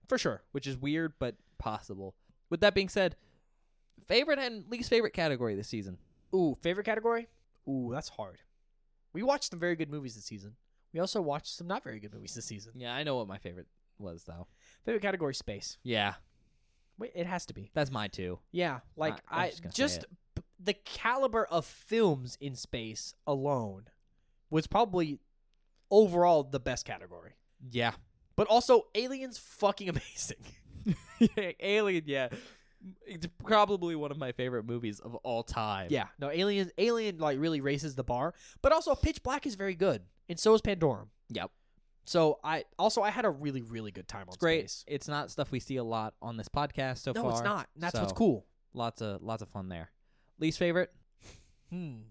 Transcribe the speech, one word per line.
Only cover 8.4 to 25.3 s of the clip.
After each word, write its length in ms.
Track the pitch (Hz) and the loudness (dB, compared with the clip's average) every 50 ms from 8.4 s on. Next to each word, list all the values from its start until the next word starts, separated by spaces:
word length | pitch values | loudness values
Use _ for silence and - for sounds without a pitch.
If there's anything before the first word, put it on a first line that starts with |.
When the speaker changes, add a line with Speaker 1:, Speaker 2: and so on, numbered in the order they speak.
| _ _ _ _ _ _ _ _ _ _ _ _ _ _ - | _ _ _ _ _ _ _ _ _ _ _ _ _ _ -8
Speaker 1:
We 100 | 165 220 | -2 2
watched 280 | 254 277 277 - - | 2 2 2 0 -6
some 80 | - 170 | -6 -2
very 180 | 175 175 170 | -2 0 0
good 140 | 160 160 147 | 0 -2 -4
movies 240 | 147 151 139 127 113 | -6 -8 -8 -10 -12
this 100 | 107 98 | -12 -14
season. 320 | - 110 101 95 104 120 - _ _ _ _ _ _ - | -14 -14 -14 -14 -16 -20 -20 _ _ _ _ _ _ -4
We 80 | 160 | -2
also 200 | 180 190 - 214 | -2 0 0 -2
watched 280 | 175 147 143 151 - - - | 0 0 -2 -4 -4 -8 -12
some 120 | - 170 | -10 -6
not 180 | 170 196 247 - | -6 -6 -6 -6
very 160 | - 117 110 | -8 -12 -12
good 140 | 104 104 95 | -14 -14 -16
movies 200 | 95 104 104 - | -14 -14 -12 -12
this 120 | 123 110 | -10 -10
season. 260 | - 110 101 101 113 113 | -10 -10 -12 -14 -14 -16
Speaker 2:
Yeah, 180 | 127 123 120 120 | -12 -8 -6 -6
I 80 | 135 151 | -4 -2
know 140 | 147 135 | -2 -2
what 120 | 127 113 98 | -2 -2 -4
my 100 | 95 87 | -8 -10
favorite 280 | - 98 87 90 78 - _ _ _ _ _ - | -12 -12 -12 -14 -16 -18 _ _ _ _ _ -14
was, 260 | 104 90 82 85 - | -12 -12 -12 -12 -14
though. 220 | - 82 85 90 - _ _ _ - - _ - | -14 -14 -14 -14 -16 _ _ _ -20 -20 _ -4
Speaker 1:
Favorite 180 | - 233 208 190 | -2 -2 0 0
category, 320 | 202 190 180 160 139 135 | -2 -2 0 -2 -2 -4
space. 420 | - - - 104 98 - - - - - | -4 -8 -8 -8 -8 -10 -12 -12 -10 -4
Speaker 2:
Yeah. 320 | 127 117 107 101 101 95 - - _ _ _ _ _ _ _ _ _ _ _ _ _ _ - | 0 2 2 2 2 0 -4 -12 _ _ _ _ _ _ _ _ _ _ _ _ _ _ -12
Speaker 1:
Wait, 140 | 226 127 - | -12 -10 -6
it 120 | 175 170 | -6 -6
has 180 | 180 185 175 - | -4 -4 -6 -8
to 80 | - - | -8 -12
be. 160 | - 101 - - | -14 -12 -6 -4
Speaker 2:
That's 160 | 160 147 135 | -2 -2 -2
mine, 200 | 131 113 107 98 | -2 -4 -6 -6
too. 280 | - - 92 90 90 87 _ _ | -6 -6 -6 -6 -6 -8 _ _
Speaker 1:
Yeah, 300 | - 175 175 160 135 123 - - - | -2 -2 -2 -2 -2 -6 -10 -12 -6
like, 220 | 156 156 156 147 - - - | -2 -2 -2 -2 -4 -8 -6
Speaker 2:
I, 80 | 160 | -4
I'm 40 | 165 | -2
Speaker 1:
I 80 | 180 170 | -2 -2
Speaker 2:
just 120 | - 165 - | -4 -8 -12
gonna 100 | - - | -6 -2
say 40 | |
Speaker 1:
just 260 | - 269 - - - - | 0 0 0 0 -4 -8
Speaker 2:
it. 40 | - - - _ _ - | -10 -18 -20 _ _ -14
Speaker 1:
p-, 60 | - - _ _ - | -14 -14 _ _ -8
the 140 | 180 202 202 | -2 -2 -2
caliber 680 | - - - - - - 226 247 269 269 247 214 226 214 | -2 -4 -12 -6 -2 0 0 2 2 2 2 2 2 0
of 220 | - 170 170 - | 2 0 -2 -2
films 720 | - - - - - 214 226 226 185 151 135 123 123 - - | -2 -8 -16 -6 0 2 4 6 6 4 2 -2 -10 -10 -10
in 140 | 139 143 127 | -10 -8 -8
space 600 | 127 - - - 123 113 113 110 - - - - _ - | -8 -10 -6 -6 -6 -6 -6 -8 -8 -10 -12 -14 _ -4
alone 580 | - 143 135 131 143 143 127 113 104 95 95 110 - _ _ _ _ _ _ _ _ _ _ _ - | -2 -2 0 2 2 0 0 0 -2 -6 -10 -14 -20 _ _ _ _ _ _ _ _ _ _ _ 0
was 160 | 151 160 156 | 0 0 2
probably 520 | - - 202 240 208 180 180 165 151 143 - _ _ | 4 4 4 4 4 4 2 2 0 -2 -6 _ _